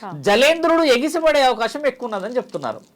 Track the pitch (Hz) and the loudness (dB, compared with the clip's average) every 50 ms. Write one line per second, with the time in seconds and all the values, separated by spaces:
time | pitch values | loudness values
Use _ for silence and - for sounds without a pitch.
0 | 214 185 165 147 135 202 208 233 269 302 330 330 330 320 330 330 330 285 240 240 | -14 -14 -12 -4 0 2 4 4 4 4 4 2 2 2 2 2 4 2 2 2
1 | 285 302 320 330 320 311 294 285 269 254 233 214 226 220 - 294 302 262 247 - | 0 -2 -2 0 2 2 4 4 2 2 2 0 -4 -6 -6 -4 -4 -4 -4 -4
2 | 247 226 214 190 185 226 247 247 - - - 156 139 113 107 - - _ _ | -10 -8 -8 -8 -8 -6 -6 -6 -6 -6 -10 -8 -8 -8 -8 -10 -14 _ _